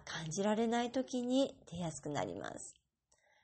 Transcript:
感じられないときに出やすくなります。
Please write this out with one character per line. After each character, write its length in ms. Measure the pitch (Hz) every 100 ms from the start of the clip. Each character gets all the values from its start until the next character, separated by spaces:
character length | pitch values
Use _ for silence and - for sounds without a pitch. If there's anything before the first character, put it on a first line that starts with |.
| -
感 240 | - 160
じ 120 | 175
ら 120 | 202
れ 120 | 214 233
な 160 | 233
い 80 | 240
と 140 | 269
き 160 | 254 247
に 340 | 247 262 277 - -
出 80 | 165
や 140 | 165
す 80 | 151
く 80 | 151
な 160 | 143
り 100 | 92
ま 160 | 90 57 -
す。 160 | - - _ _ _ _ _ _